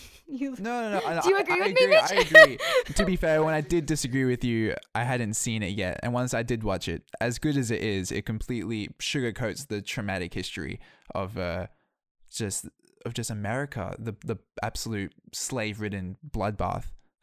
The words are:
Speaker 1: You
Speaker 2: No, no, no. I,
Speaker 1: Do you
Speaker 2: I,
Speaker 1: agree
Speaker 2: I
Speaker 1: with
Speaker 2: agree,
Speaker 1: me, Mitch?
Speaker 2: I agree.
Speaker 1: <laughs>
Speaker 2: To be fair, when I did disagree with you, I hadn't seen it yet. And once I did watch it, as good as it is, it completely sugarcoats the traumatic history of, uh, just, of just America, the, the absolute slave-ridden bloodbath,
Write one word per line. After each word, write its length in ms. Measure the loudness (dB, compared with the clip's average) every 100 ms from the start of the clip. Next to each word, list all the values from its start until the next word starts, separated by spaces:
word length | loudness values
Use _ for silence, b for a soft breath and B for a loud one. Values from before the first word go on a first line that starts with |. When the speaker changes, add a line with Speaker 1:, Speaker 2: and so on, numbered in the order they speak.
| B B -12
Speaker 1:
You 280 | -8 -6 -6
Speaker 2:
No, 320 | -6 -4 -2
no, 80 | -2
no. 80 | 0
I, 140 | 0
Speaker 1:
Do 80 | 2
you 80 | 2
Speaker 2:
I, 40 |
Speaker 1:
agree 120 | 2
Speaker 2:
I 40 | 2 2
Speaker 1:
with 20 |
Speaker 2:
agree, 160 | 4 6
Speaker 1:
me, 80 |
Mitch? 160 | 6 6 4 8
Speaker 2:
I 60 | 12
agree. 180 | 12 8 0 2
Speaker 1:
<laughs> 180 | 2 0
Speaker 2:
To 80 |
be 100 | 2
fair, 300 | 2 4 4
when 100 | 4
I 60 | 2
did 260 | 2 0 2
disagree 380 | -2 0 0
with 180 | 2 2
you, 320 | 0 0 0 -2 -6
I 120 | -4
hadn't 300 | -2 0 -2
seen 280 | -2 -2 -2
it 60 | -2 -2
yet. 220 | -4 -4
And 100 | -2
once 220 | 0 0
I 80 | 0
did 220 | 0 -2
watch 240 | 0 -2 -2
it, 160 | -8 -8 -4
as 180 | -4 -2
good 180 | 0 2
as 140 | 0
it 100 | 0
is, 300 | 0 -2 -2
it 160 | -4 -4
completely 600 | -4 -4 -4 -4 -4 -6 -8
sugarcoats 680 | -4 -2 -2 -4 -6 -6 -6
the 120 | -6
traumatic 540 | -6 -6 -4 -4 -4
history 460 | -6 -6 -6 -8 -8 b b b
of, 240 | -6 -6 -4
uh, 300 | -4 -4 -8 _ _ _ _ _ -14
just, 380 | -6 -4 -4 -8 -16 _ -14
of 100 | -10
just 160 | -6 -6
America, 640 | -4 -4 -4 -4 -6 -8 -8
the, 160 | -8 -8
the 120 | -6 -6 _ -8
absolute 480 | -8 -6 -6 -4 -6 -10 -14
slave-ridden 840 | -10 -6 -4 -4 -4 -4 -4 -6 -10 -8
bloodbath, 580 | -4 -2 -2 -2 -4 -6 -12 _ _